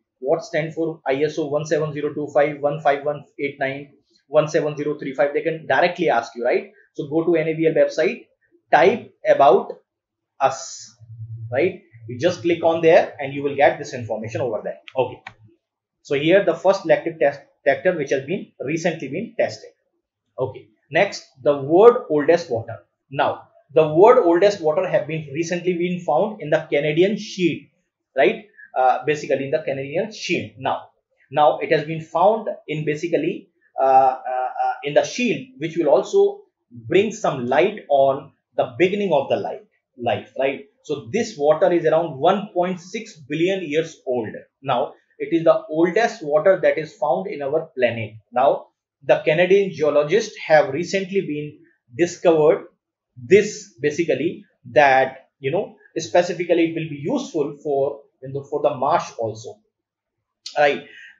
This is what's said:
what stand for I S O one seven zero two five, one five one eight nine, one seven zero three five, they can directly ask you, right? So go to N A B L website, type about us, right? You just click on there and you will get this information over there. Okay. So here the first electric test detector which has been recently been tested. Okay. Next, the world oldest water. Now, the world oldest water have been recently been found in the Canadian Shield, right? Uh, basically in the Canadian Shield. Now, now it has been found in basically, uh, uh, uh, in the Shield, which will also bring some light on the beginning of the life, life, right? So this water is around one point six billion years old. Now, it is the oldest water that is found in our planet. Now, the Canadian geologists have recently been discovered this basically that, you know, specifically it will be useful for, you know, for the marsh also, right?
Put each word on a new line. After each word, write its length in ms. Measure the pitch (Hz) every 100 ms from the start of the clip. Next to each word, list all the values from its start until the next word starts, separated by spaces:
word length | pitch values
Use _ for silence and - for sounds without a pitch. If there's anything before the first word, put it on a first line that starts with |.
| _ _
what 240 | 127 160
stand 300 | - 160 156
for 260 | 156 160 160 -
I 160 | 135
S 160 | 151 156
O 80 | 151
one 180 | 147
seven 280 | 156 156 151
zero 200 | 143 147
two 160 | 147 147
five, 260 | 156 147 143
one 200 | 143 156
five 240 | 147 143
one 200 | 143 143 - -
eight 160 | 143 143
nine, 320 | 135 139 143 _ _ _ _
one 220 | 151 156
seven 280 | 165 147 147
zero 220 | 147 147
three 160 | 135
five, 180 | 131 143
they 100 | 151
can 240 | 165 160 135
directly 420 | 135 170 175 160
ask 220 | 120 117
you, 100 | 120
right? 280 | 120 170 - _ _
So 140 | - 147
go 160 | 156
to 120 | 165 165
N 120 | 156
A 60 |
B 120 | 160 160
L 80 |
website, 520 | 147 143 156 170 240 - _ _ _ -
type 420 | 151 175 233 214 _ 156
about 460 | 143 139 202 214 - _ _ _ _ _ -
us, 560 | 135 - - - - _ - - - - -
right? 300 | 123 180 - _ - 110
You 100 | 120
just 240 | 165 180
click 220 | 170 165
on 180 | 165 165
there 320 | 160 180 - -
and 120 | 139
you 120 | 139
will 100 | 143
get 240 | 139 151 -
this 160 | 143
information 460 | 127 110 110 117 170
over 200 | 131 104
there. 140 | 95 - - 131
Okay. 240 | 120 123 - _ _ _ _ _ _ _
So 140 | - 143
here 280 | 156 190
the 100 | 180
first 300 | 160 180 196
electric 360 | 165 147 165 160
test 180 | 143 139 - _
detector 320 | 143 139 185 165
which 140 | 135
has 160 | 139 135
been 240 | 202 226 -
recently 480 | 127 160 175 156 135
been 300 | 151 226 -
tested. 320 | 110 - - _ _ _ _ _ _ -
Okay. 300 | 127 101 - _ _
Next, 340 | 147 196 - - _
the 220 | 139 143
world 440 | 139 165 233 226 -
oldest 400 | 151 143 170 -
water. 300 | 117 113 110 _ _ _
Now, 420 | 139 127 - - _ _
the 140 | 143 156
world 400 | 156 214 254 170
oldest 340 | 170 202 202
water 280 | 156 151 180
have 180 | 156 139
been 220 | 160 147
recently 420 | 139 165 180 175
been 260 | 175 175 180
found 420 | - 151 202 -
in 80 | 151
the 160 | 156 -
Canadian 480 | 147 147 156 185 220
Shield, 520 | - - 170 139 - _ _ _ _ 127
right? 280 | 165 - - _ - -
Uh, 280 | 127 120 135
basically 380 | 147 - 135
in 80 | 135
the 100 | 156
Canadian 500 | 151 139 139 156 214
Shield. 380 | - - 156 104 107
Now, 300 | 131 - - _ _ _ _
now 300 | 139 151 -
it 100 | 151
has 160 | 156 151
been 140 | 160
found 480 | - 165 190 226 208 - -
in 180 | 151
basically, 640 | 151 151 170 151 156 214 - _ _ -
uh, 40 |
uh, 320 | 135 131 131 131
uh, 580 | 127 127 127 127 127 123
in 120 | 147
the 100 | 147
Shield, 420 | - - 247 147 - -
which 180 | 160 -
will 120 | 147
also 520 | 165 - 196 202 - - _ _
bring 400 | 117 113 170 220
some 340 | - 180 139 120
light 400 | 135 180 208 -
on 440 | 139 135 139 - _ _ -
the 180 | 120 117
beginning 360 | 180 202 202
of 160 | 147 -
the 80 | 113
life, 260 | 92 - - _ _ -
life, 360 | 120 - - -
right? 280 | 139 131 - _
So 240 | - 139 110
this 240 | 180 233 147
water 340 | 143 151 185
is 140 | 170 156
around 320 | 160 170 135
one 300 | 156 202 -
point 280 | 175 180 185
six 340 | - 233 220
billion 480 | - 127 151 175 190
years 400 | 165 151 160 -
old. 260 | - 123 104 - - _
Now, 320 | 135 127 143 - _ -
it 100 | 143
is 140 | 165
the 180 | 160 160 -
oldest 540 | 156 180 180 233 -
water 340 | 156 196 196 185
that 160 | 151 151
is 160 | 156
found 340 | - 151 180 185
in 120 | 143
our 300 | 139 156 160 -
planet. 380 | 120 113 107 - _
Now, 340 | 120 139 180 - _ _ _
the 180 | 139 156
Canadian 460 | 160 156 180 196 190
geologists 640 | 156 151 143 147 196 220 -
have 260 | - 156 139
recently 500 | 143 175 190 185 196
been 380 | 156 147 147 - _ _ _ 120
discovered 720 | 170 - 185 160 151 202 - _ _ _ _ -
this 580 | 120 190 202 - - -
basically 640 | 147 151 160 127 160 208 - _ 120
that, 560 | 120 143 131 123 - _ _
you 140 | 135
know, 240 | 170 240 - _ -
specifically 720 | 160 180 180 170 175 170 165
it 40 |
will 140 | 160 156
be 120 | 143
useful 560 | 151 262 - 165 147 143
for, 380 | 156 139 139 - _ _
you 120 | 135
know, 100 | 139
for 180 | 139 147
the 120 | 147
marsh 380 | 123 135 165 - -
also, 420 | 113 101 - - _ _ _ _ _ _ _ _ - 147
right? 260 | 147 131 - - - _